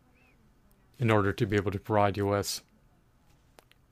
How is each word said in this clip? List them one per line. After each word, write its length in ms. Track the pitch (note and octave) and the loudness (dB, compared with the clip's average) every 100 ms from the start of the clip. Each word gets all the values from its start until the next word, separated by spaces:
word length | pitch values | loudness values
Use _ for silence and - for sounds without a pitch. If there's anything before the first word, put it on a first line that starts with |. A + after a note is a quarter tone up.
| _ _ _ _ _ _ _ _ _ - | _ _ _ _ _ _ _ _ _ -4
in 120 | A#2 | 2
order 220 | G#2+ G2 | 2 2
to 140 | G2 G#2 | 0 -2
be 100 | G#2 | 0
able 160 | G2 | -2
to 80 | G2 | -6
provide 380 | - G#2+ G2+ G2 | -2 2 2 0
you 80 | G2+ | -2
with 360 | G2+ F#2+ - - _ _ _ _ _ _ _ _ _ _ _ _ | -2 -4 -8 -12 _ _ _ _ _ _ _ _ _ _ _ _